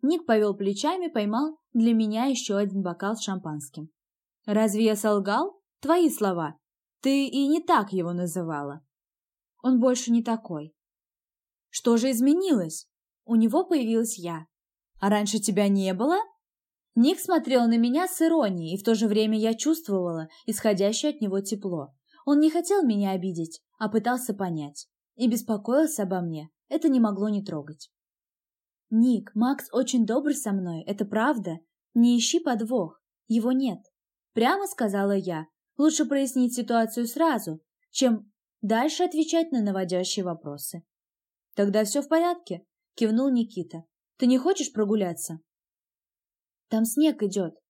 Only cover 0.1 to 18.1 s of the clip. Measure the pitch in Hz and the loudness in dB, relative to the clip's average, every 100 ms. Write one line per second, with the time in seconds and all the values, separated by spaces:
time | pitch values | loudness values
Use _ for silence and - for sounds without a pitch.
0.1 | 339 330 220 208 202 196 202 294 370 349 | -2 2 2 2 0 -2 -2 -2 -2 -4
1.1 | 330 208 220 302 311 _ 233 226 226 214 | -2 -2 -2 -4 -6 _ 2 4 4 0
2.1 | 220 254 254 - 202 202 190 180 170 196 | 0 -2 -2 -2 -2 0 -2 -4 -4 -6
3.1 | 220 - 190 165 151 143 - 156 _ _ | -6 -6 -6 -6 -10 -12 -14 -16 _ _
4.1 | _ _ _ - 208 220 202 226 208 214 | _ _ _ -2 0 2 2 2 2 2
5.1 | 208 190 214 359 - _ _ 269 339 330 | 0 0 -2 -2 -8 _ _ 0 4 4
6.1 | - 208 175 156 156 _ _ _ _ 269 | 2 -2 0 -4 -8 _ _ _ _ 0
7.1 | 277 277 269 277 320 339 311 202 190 170 | 2 0 0 2 0 2 2 2 -2 -2
8.1 | 175 180 175 165 151 143 147 _ _ _ | -4 -4 -4 -6 -6 -8 -12 _ _ _
9.1 | _ _ _ _ _ 254 254 254 247 240 | _ _ _ _ _ 0 4 4 2 2
10.1 | 233 226 226 - 160 156 _ _ _ _ | 0 2 -4 -4 -10 -10 _ _ _ _
11.1 | _ _ _ _ _ _ - - 233 254 | _ _ _ _ _ _ -4 2 2 2
12.1 | 233 262 330 381 262 165 - - _ _ | 2 4 2 2 0 0 -8 -16 _ _
13.1 | _ - 226 220 269 370 320 226 226 226 | _ 0 2 4 2 0 0 0 0 -2
14.1 | - 170 165 160 _ _ _ _ - 196 | -6 -8 -10 -12 _ _ _ _ -4 0
15.1 | 208 208 214 214 196 202 196 190 185 247 | 2 0 -2 0 2 2 2 0 0 0
16.1 | 370 - _ _ _ _ _ _ - 254 | 0 -2 _ _ _ _ _ _ 4 4
17.1 | 359 - 339 233 254 233 233 240 269 370 | 4 0 0 2 2 4 4 2 2 -2